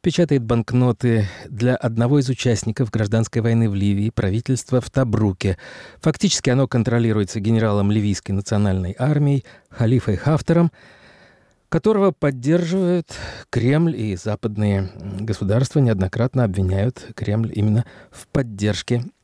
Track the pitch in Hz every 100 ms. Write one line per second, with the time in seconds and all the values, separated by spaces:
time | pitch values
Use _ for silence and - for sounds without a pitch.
0 | - 160 190 139 113 120 113 123 123 110
1 | 120 113 98 - - 98 123 127 123 113
2 | 120 147 131 127 127 110 - 110 123 113
3 | 107 113 113 127 117 117 113 98 101 101
4 | 104 - 98 104 120 127 - 127 - -
5 | 127 107 107 92 101 90 - - - -
6 | - - 202 - - 127 131 123 113 117
7 | 117 107 98 113 101 113 110 104 101 107
8 | 104 95 - 98 98 107 101 95 90 98
9 | 127 147 147 139 - - _ - 113 123
10 | - 98 - 156 - 170 170 _ - -
11 | - - - _ _ _ _ 165 214 220
12 | 196 - 147 135 127 170 170 185 180 180
13 | 165 - - - - 120 117 147 170 117
14 | 107 92 - 104 110 107 104 98 95 -
15 | 101 98 110 104 101 110 131 156 127 104
16 | 92 - 113 127 117 95 92 95 110 -
17 | - - - 104 113 - 104 107 - -
18 | - - - 151 123 101 104 104 - 120
19 | 139 _